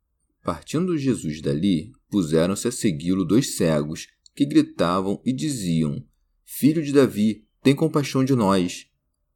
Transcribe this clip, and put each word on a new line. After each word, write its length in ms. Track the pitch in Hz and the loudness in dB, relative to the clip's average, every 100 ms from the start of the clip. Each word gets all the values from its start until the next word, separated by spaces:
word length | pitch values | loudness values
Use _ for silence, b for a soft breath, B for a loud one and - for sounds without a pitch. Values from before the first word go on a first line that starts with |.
| _ _ _ _ | _ _ _ _
Partindo 560 | - 85 - 139 180 165 | -10 -10 -6 -4 -2 -2
Jesus 420 | 135 104 82 78 | -2 -2 -4 -6
dali, 520 | 76 71 98 82 104 - _ | -4 -2 0 0 -2 -16 _
puseram-se 580 | 101 80 80 85 101 120 | -2 2 2 2 0 -4
a 40 | |
segui-lo 520 | - 110 73 85 95 | -2 -2 -2 -2 0
dois 320 | 85 104 139 - | 2 2 0 0
cegos, 520 | 87 78 73 82 - _ _ | 0 0 -2 -8 -14 _ _
que 140 | - 143 | -4 0
gritavam 720 | 151 151 - 85 92 95 101 | 2 2 0 0 0 -2 -4
e 80 | - | -4
diziam: 720 | 131 151 135 92 80 78 71 - _ _ _ | -4 -4 -4 -2 0 -2 -4 -12 _ _ _
"Filho 400 | - - 131 160 | -18 0 2 2
de 80 | 143 | 2
Davi, 540 | 139 127 101 107 104 _ _ | 4 4 2 -2 -2 _ _
tem 140 | 131 139 | 2 2
compaixão 500 | 160 156 139 135 131 | 2 0 -2 0 2
de 80 | |
nós." 540 | 131 101 98 90 - - _ _ _ _ | 2 2 2 0 -4 -16 _ _ _ _